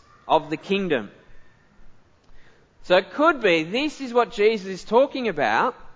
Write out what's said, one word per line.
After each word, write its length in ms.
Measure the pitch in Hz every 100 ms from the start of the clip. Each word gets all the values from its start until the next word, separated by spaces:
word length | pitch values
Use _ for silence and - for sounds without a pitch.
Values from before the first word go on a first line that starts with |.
| _ _ -
of 240 | 156 147
the 60 | 151
kingdom. 540 | - 196 190 135 101 - - - - _ _ _ - - _ _ _ - - _ _ _
So 140 | - 180
it 160 | 190
could 280 | - 311 285
be 220 | 214 165
this 380 | 160 226 302 -
is 120 | 262
what 200 | 240 233
Jesus 340 | - 214 226 190
is 180 | 180
talking 440 | - 226 277 277 233
about 480 | 151 117 117 220 - -